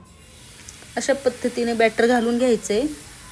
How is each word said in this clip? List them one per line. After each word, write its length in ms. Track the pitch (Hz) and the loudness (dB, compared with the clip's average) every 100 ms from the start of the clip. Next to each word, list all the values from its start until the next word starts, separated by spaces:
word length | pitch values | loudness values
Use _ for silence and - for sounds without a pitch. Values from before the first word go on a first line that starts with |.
| - - - - - - - - - - | -18 -20 -20 -20 -20 -20 -20 -20 -10 -6
अशा 160 | 233 | -2
पद्धतीने 600 | 269 262 240 247 - 233 | 0 0 -2 -6 -2 -2
बॅटर 340 | 233 226 220 226 | 2 2 4 2
घालून 300 | 247 233 240 | 2 2 0
घ्यायचं 360 | 254 220 - | 2 0 0
आहे 140 | 202 302 302 - - - | -2 -2 -6 -18 -20 -20